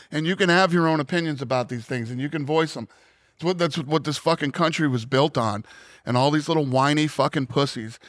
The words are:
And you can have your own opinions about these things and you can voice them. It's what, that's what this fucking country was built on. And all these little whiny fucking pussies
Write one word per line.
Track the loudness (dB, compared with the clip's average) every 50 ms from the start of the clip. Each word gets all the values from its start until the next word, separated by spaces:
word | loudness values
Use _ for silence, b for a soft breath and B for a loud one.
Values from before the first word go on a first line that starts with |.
| B B
And | B -2 -2
you | 0 0
can | 2 2 4
have | 4 4 4 4 4
your | 4 4
own | 4 2 2
opinions | 0 -2 -2 -2 -2 -2 -4 -4
about | -4 -2 -2 -2 -2 -2
these | -6 -10 -8
things | -6 -6 -6 -6 -6
and | -6 -6
you | -6 -6
can | -4 -6 -4
voice | 0 2 2 0 0 -2
them. | -8 -12 -12 b b b b b b b b b
It's | b -4
what, | -2 0
that's | 0 0 -2 -2
what | -4 -2 0 -2 -2 0
this | -2 -6
fucking | -2 0 0 0 0 0 -4
country | -2 0 0 0 0 0 0
was | 0 0 -2 -2
built | 0 2 2 2 2 2
on. | 0 -2 -2 -2 -4 -8 B B B B B B B B
And | B 0
all | 2 2 4
these | 2 2 0 0
little | 0 0 0
whiny | 2 2 2 2 2 2 2 0
fucking | 0 0 0 0 0 0 -2 -4
pussies | -2 0 0 0 0 -2 -6 -10 -12 -14 -18 b